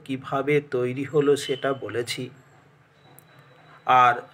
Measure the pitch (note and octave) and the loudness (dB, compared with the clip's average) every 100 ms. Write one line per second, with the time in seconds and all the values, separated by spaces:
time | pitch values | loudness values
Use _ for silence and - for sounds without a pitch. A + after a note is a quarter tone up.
0 | - C3 - C3+ C#3 D3 D3 B2 B2 B2+ | -8 -10 -4 -4 0 0 0 -2 -2 -4
1 | C3 D3+ C#3+ C#3 - C3 C#3 B2 G#2 A2+ | -2 2 2 2 0 -4 -2 -4 -6 -6
2 | A#2+ - B2+ - _ _ _ _ _ _ | -6 -8 -10 -14 _ _ _ _ _ _
3 | _ - _ - _ _ - - - B2+ | _ -20 _ -20 _ _ -20 -12 2 6
4 | B2 A#2+ - | 6 4 -6